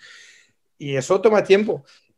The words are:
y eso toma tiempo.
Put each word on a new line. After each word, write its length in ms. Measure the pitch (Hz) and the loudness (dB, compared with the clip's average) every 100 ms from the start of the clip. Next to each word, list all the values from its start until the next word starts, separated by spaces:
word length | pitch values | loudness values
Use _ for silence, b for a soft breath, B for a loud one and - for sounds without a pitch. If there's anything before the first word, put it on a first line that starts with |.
| b b b b b b _ - | b b b b b b _ -16
y 160 | 147 | -8
eso 260 | 135 - 196 | -4 -2 0
toma 200 | 220 208 | 2 2
tiempo. 400 | 165 196 214 151 - b b | 2 2 0 -6 -10 b b